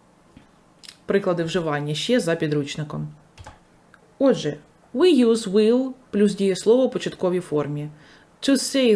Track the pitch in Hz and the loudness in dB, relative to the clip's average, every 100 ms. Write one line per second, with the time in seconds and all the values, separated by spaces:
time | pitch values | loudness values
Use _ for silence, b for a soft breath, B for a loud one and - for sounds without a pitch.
0 | _ _ _ - _ _ _ _ - - | _ _ _ -20 _ _ _ _ -20 -16
1 | - 196 196 170 165 185 160 143 147 151 | -4 -2 0 -2 -2 -4 -2 -4 -4 -6
2 | - 247 165 165 160 147 143 - 151 156 | 0 0 0 -2 -2 -2 -4 -8 -10 -8
3 | 151 - _ - - - _ _ _ _ | -10 -14 _ -20 -20 -20 _ _ _ _
4 | _ _ 269 165 151 - - _ _ 247 | _ _ 2 2 -4 -8 -14 _ _ 0
5 | 359 269 233 226 196 202 214 247 262 - | 2 4 4 2 0 2 4 2 0 -8
6 | _ 202 208 202 196 185 202 247 247 - | _ 0 2 2 -2 0 2 4 2 -2
7 | 175 - 185 180 - 151 143 147 151 B | -8 -4 -2 -2 -2 -4 -4 -6 -10 B
8 | B B B _ - 269 - 269 247 | B B B _ 0 0 0 0 2